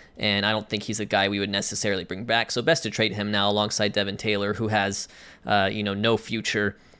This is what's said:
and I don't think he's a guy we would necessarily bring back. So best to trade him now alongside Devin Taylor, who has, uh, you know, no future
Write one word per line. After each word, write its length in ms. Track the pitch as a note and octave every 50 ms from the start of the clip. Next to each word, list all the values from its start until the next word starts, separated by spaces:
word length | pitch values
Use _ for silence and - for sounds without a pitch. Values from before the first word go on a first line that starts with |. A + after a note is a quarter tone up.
| - - -
and 300 | - A2+ G#2 G2+ G2+ G2+
I 60 | G#2+
don't 180 | A2 A2 G#2 -
think 140 | A2+ G#2 -
he's 160 | - G#2+ G#2
a 40 | G#2
guy 240 | - G#2 G2 G2 G2
we 120 | G#2 G2+
would 100 | G2 G#2
necessarily 540 | G2 G2+ G2+ - G#2 - - G#2 G2 F#2 E2+
bring 200 | - F#2 F#2+ A#2
back. 260 | A#2 A2+ A#2 A2+ -
So 120 | - B2
best 220 | A2 D#3+ E3 - -
to 60 | A2
trade 220 | - - A2 G#2+
him 180 | F#2 G#2 G2+ G#2
now 200 | G#2 G2+ G2+ G2+
alongside 420 | G#2 G#2 G#2 G#2 - - G#2+ G#2
Devin 240 | - G#2 G2+ G2 G2
Taylor, 380 | G2+ - A2 G#2 G2+ G2+ G2+ G#2
who 140 | - A2+ G#2
has, 380 | G#2+ G#2 G2 G2+ G2 - - - - - - - - - -
uh, 240 | - G#2 G2+ F#2+ G2
you 120 | G#2 G#2+
know, 100 | G#2 G2+
no 240 | G2 G2+ G#2+ A#2 A2+
future 640 | G#2+ - - A2+ A2 G#2 - - G#2+ G#2 G2+ - - - - -